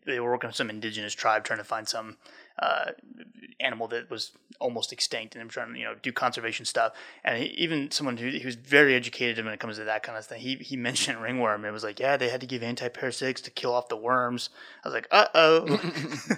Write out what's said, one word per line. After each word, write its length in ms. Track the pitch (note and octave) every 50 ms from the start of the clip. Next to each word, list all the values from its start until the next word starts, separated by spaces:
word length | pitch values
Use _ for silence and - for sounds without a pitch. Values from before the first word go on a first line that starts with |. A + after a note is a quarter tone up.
| _
they 140 | - C3+ A#2+
were 120 | A#2+ A#2+
working 160 | B2 A#2+ - A2+
with 80 | A2+
some 140 | - C3 A2
indigenous 420 | G#2+ G#2+ G#2+ A2+ G#2+ G#2+ G#2 G#2+ -
tribe 300 | - - A2+ G#2+ G#2+ G#2
trying 160 | - A2+ G#2+
to 40 | G#2
find 240 | - A#2 A2 A2 -
some, 300 | - A2+ A2 A2 G#2 - _ - - - - - _ -
uh, 320 | - - - - - - - - - - - - - - _ - - - - _
animal 280 | C3+ C3 A#2+ A2 A#2 A2
that 220 | A#2 A#2 A2+ -
was 200 | B2 A2 - - - _ _ _ - _
almost 340 | B2 B2 A#2+ A2+ G#2 - -
extinct, 400 | - - - C#3 A#2+ A2 A2 -
and 80 | A#2+
they 40 | A2+
were 40 | A2+
trying 240 | - C3 A#2 A2+ A#2+
to, 60 | B2+
you 60 | A#2
know, 100 | A2 A2
do 160 | G#2+ - C3
conservation 540 | B2 - C3+ B2 A#2 B2 A#2 A2+ A2 - A#2+
stuff. 280 | - - B2 A2+ A2 - - - - - - -
And 160 | - A#2+ A2+
he, 40 | C#3 - -
even 340 | - F3 D#3+ E3 D3 C#3 D3+
someone 280 | - - D3+ C3 A#2+ A2+
who, 100 | A#2 B2+
he 160 | C#3+ - -
was 80 | C3 A#2+
very 400 | A#2 B2 - C#3 C#3+ D3 C#3 C3
educated 500 | B2+ B2+ - - - B2+ A#2+ A2+ A2+ A2
when 100 | A2 G#2+
it 40 | -
comes 180 | - A2+ G#2+ G#2+
to 80 | A2
that 180 | G#2+ G#2+ G#2+ -
kind 140 | - A#2 A2
of 60 | G#2+
thing, 140 | - A2+ A#2
he, 160 | A2+ B2+ C3+ C3
he 180 | B2+ - C3+ B2+
<laughs> 120 | A#2+ A#2+
mentioned 300 | B2+ - - C#3+ B2 A#2
ringworm, 420 | A2+ A2+ B2+ B2+ A#2+ A2 G#2 G#2
and 80 | G#2+ G#2
it 20 |
was 120 | G#2+ A2 A2
like, 160 | G#2+ G#2 -
"Yeah, 160 | B2+ C3+ C#3+
they 140 | C3 C3 A#2
had 120 | A#2+ B2+
to 60 | C3 B2
give 140 | C3 A#2+
antiparasitics 800 | A#2 A#2 A#2+ - B2+ A#2+ - - - C3 A#2+ - C3+ C3 B2+ - -
to 60 | -
kill 220 | - - - B2+ A#2+
off 160 | B2 A#2+ -
the 80 | A#2 A2
worms." 540 | A2 A#2+ B2+ B2+ B2 A#2+ B2 A#2+ - - - - - - - - -
I 60 | -
was 40 | C3
like, 140 | A#2 - -
"Uh-oh." 720 | - G3+ G#3 - - D#3+ E3 D#3 D#3+ E3 E3 D#3 C#3+ C#3+
<laughs> 580 | - E3+ D#3+ D#3 C#3 D3+ D3 C3+ - - G#3